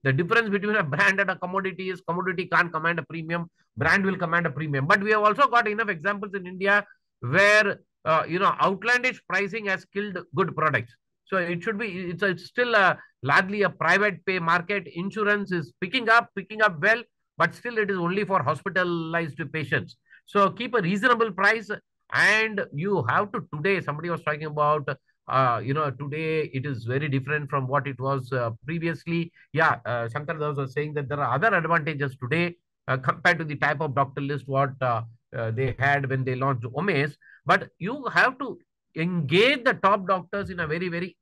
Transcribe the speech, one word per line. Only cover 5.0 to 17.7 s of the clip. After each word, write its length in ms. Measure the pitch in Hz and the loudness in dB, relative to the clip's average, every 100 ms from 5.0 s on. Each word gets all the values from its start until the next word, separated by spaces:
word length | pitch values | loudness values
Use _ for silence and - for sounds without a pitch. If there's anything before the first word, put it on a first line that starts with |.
we 100 | 202 | 4
have 120 | 214 | 4
also 240 | 208 214 277 | 4 4 4
got 220 | 233 220 | 4 2
enough 200 | 208 220 | -2 -2
examples 440 | 170 180 202 202 | -2 -4 -4 -6
in 120 | 196 180 | -8 -8
India 400 | 185 196 202 202 _ _ _ | -2 2 2 0 _ _ _
where, 580 | 120 160 202 208 202 - _ _ | 0 4 6 6 4 -2 _ _
uh, 200 | 156 160 - | 0 2 2
you 120 | 175 | 2
know, 140 | 190 - | 2 4
outlandish 600 | 160 196 214 247 254 226 _ | 2 2 0 2 0 -4 _
pricing 380 | 180 202 220 202 | -2 -2 -4 -4
has 180 | 190 - | -4 -4
killed 320 | 196 208 180 - 131 | -6 -6 -8 -6 -2
good 180 | 190 139 | 0 2
products. 380 | 156 131 117 _ _ _ _ | 2 0 -4 _ _ _ _
So 120 | 190 | -2
it 240 | 175 175 | 0 -2
should 160 | 196 208 | -4 -4
be, 80 | 226 | -6
it's 380 | 180 180 175 | -6 -8 -2
a, 40 | 196 | -2
it's 180 | 175 - | -2 -6
still 280 | - 240 | -2 2
a 240 | 220 185 156 - _ | 4 4 2 -6 _
largely 400 | 127 151 190 208 | 0 2 2 0
a 80 | 190 | 0
private 560 | - 156 190 208 175 - | 0 2 4 2 -2 -4
pay 140 | 185 | -2
market. 480 | 170 175 170 202 170 - | 0 0 0 -6 -6 -8
Insurance 560 | 185 214 208 208 196 | -6 -2 0 0 0
is 220 | 180 143 _ | -4 -4 _
picking 300 | 180 254 226 | -4 -2 4
up, 200 | 233 233 - | 4 4 -10
picking 280 | 185 214 | -10 0
up 180 | 214 160 | 0 2
well, 220 | 190 226 226 _ _ - | 2 2 -2 _ _ -2
but 160 | 170 | -2
still 240 | - 240 | -2 -6